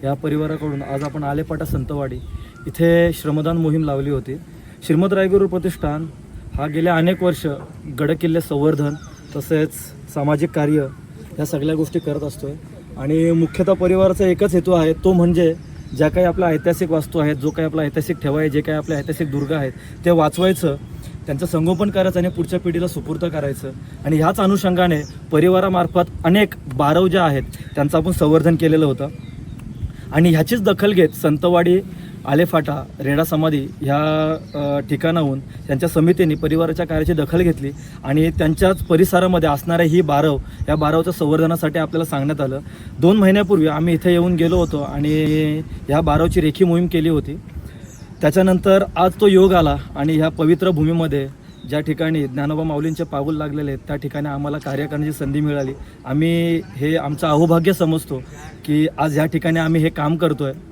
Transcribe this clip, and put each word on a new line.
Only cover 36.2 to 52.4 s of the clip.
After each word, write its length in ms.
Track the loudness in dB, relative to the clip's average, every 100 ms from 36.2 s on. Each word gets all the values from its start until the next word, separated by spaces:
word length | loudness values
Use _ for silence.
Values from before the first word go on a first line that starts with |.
| 2 0
परिवाराच्या 520 | 0 0 0 -2 -2
कार्याची 260 | -2 0
दखल 280 | 0 0 2
घेतली 300 | 2 0 -4 -10 -16 -12
आणि 260 | -2 2 2
त्यांच्याच 560 | 2 0 2 2 2 2
परिसरामध्ये 640 | 4 4 4 2 2 2
असणाऱ्या 360 | 0 -2 2 4
ही 160 | 4
बारव, 360 | 4 2 2 0 -6 -8 -2
या 60 | 0
बारवच्या 380 | 2 2 0
संवर्धनासाठी 680 | -2 2 2 2 2 -2 -2
आपल्याला 260 | -2 -2 -2
सांगण्यात 360 | -2 -2 -2
आलं. 180 | -4 -6 -10 -16 -16 2
दोन 180 | 4 6
महिन्यापूर्वी 500 | 6 6 4 4 4
आम्ही 260 | 2 0
इथे 180 | 2 4
येऊन 240 | 4 2 2
गेलो 220 | 2 2
होतो 240 | 0 -2
आणि 420 | -4 -2 0 0 2 0 0 -2 -6 -12 -2
ह्या 140 | 0
बारवची 400 | 2 2 2 2
रेखी 240 | 0 2 2
मोहीम 220 | 4 2
केली 220 | 0 2
होती. 300 | 0 -2 -12 -12 -16 -16 -18 -20 -20 -20 -2
त्याच्यानंतर 600 | 2 4 4 4 4 4 4 2
आज 140 | 0 4
तो 60 | 6
योग 260 | 8 6
आला 240 | 6 4 0 -6 -4
आणि 220 | 0 2
ह्या 120 | 0
पवित्र 400 | 0 2 4 2
भूमीमध्ये 760 | 2 2 2 0 -2 -4 -10 -20 -20 -6
ज्या 100 | -4
ठिकाणी 480 | -4 -2 -2 0 -2
ज्ञानोबा 360 | -4